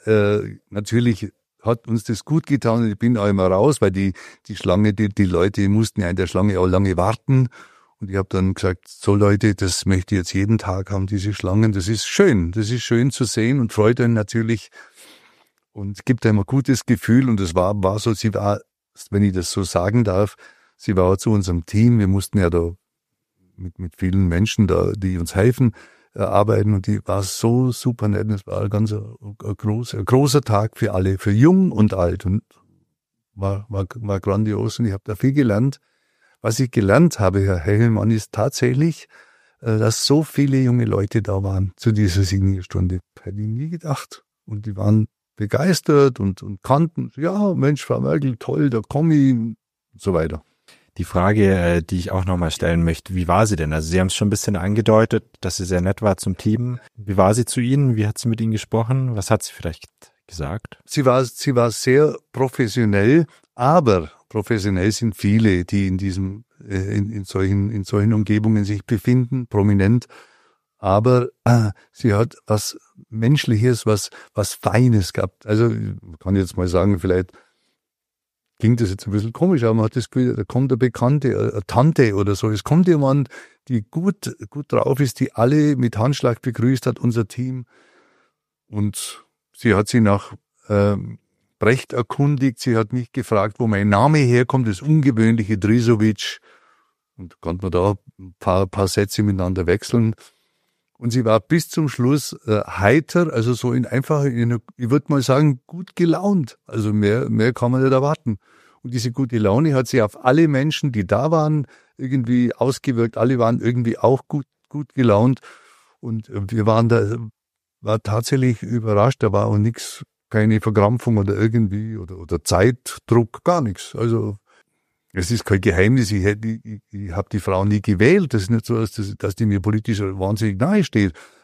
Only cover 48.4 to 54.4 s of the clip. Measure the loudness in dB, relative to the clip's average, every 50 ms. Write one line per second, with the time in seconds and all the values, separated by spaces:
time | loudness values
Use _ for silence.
48.4 | -6 -6 -2 0 0 0 0 -2 -4 -4 -4 -2 0 2 4 4 4 4 2 2
49.4 | 0 -4 -8 -12 _ _ _ _ _ _ _ -6 -4 -2 0 0 0 -2 -4 -10
50.4 | -12 _ _ _ _ _ _ _ _ _ _ -10 -8 -4 -2 0 2 2 4 4
51.4 | 4 4 4 2 2 2 0 0 0 -2 -6 -6 -4 -4 -4 -4 -2 -2 -2 -2
52.4 | -2 -4 -4 -2 -2 0 0 2 0 0 -2 -4 -8 -8 -6 -4 -2 0 2 2
53.4 | 2 2 0 -2 -2 -2 -2 -4 -4 0 0 0 0 0 0 -2 0 0 0 -2